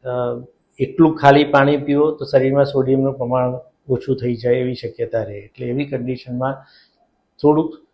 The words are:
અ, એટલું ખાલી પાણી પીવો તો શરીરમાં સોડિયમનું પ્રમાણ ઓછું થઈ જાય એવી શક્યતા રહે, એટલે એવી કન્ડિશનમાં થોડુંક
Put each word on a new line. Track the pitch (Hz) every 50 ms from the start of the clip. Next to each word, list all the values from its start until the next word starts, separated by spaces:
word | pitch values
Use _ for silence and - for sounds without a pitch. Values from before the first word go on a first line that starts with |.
| _
અ, | 131 123 123 123 123 120 123 123 - _ _ _ _ _ _
એટલું | 135 131 - - 165 156 160 156
ખાલી | - 143 139 147 147
પાણી | 139 143 139 139 143 147 143
પીવો | 139 143 143 143 147 156
તો | 151 - 143
શરીરમાં | - - 135 131 135 135 143 139
સોડિયમનું | 135 139 139 127 127 131 131 131 135 135
પ્રમાણ | 135 127 120 123 127 127 123 127 127 - _ _ _ _ -
ઓછું | 131 120 - - 131
થઈ | 127 - 123 120
જાય | 113 113 123 120
એવી | 127 127 127 127
શક્યતા | 120 - 117 - - 117 113 - 113 107
રહે, | 101 104 101
એટલે | 101 - _ - 123 120
એવી | 123 139 147
કન્ડિશનમાં | 143 143 127 120 127 131 123 - 127 123 123 127 131 135 135 - _ _ _ _ _ _ _ _ _ _ _ _ _ _ _
થોડુંક | - 147 147 156 170 208 - - _ _